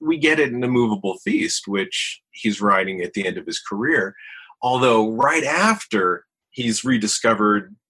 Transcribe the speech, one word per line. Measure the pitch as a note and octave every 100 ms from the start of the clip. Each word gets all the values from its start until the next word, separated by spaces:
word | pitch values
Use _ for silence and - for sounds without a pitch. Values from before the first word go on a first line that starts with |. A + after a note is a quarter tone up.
we | D#3 D#3+
get | D#3 D#3
it | C3+
in | B2
*A | B2+
Movable | B2 A2+ G2+ G2 F#2
Feast*, | G2 - E2 - -
which | G2+ F#2+ - - - _
he's | - A2 G2
writing | G2+ F#2+ F#2+ F#2+
at | F2
the | G#2 F#2
end | F2+
of |
his | E2+ E2
career. | - G#2 C3+ D3 G2 - - - - -
Although | B2+ B2+ B2+ A2+ A2
right | A2+ C#3 D#3+
after | C#3 E3 G#3+ G#3+ - G#2 F#2 F2 _ _ _
he's | - A#2+ G#2+ B2+
rediscovered | A#2+ G#2 - A#2 G#2+ G#2+ G#2 F#2+ -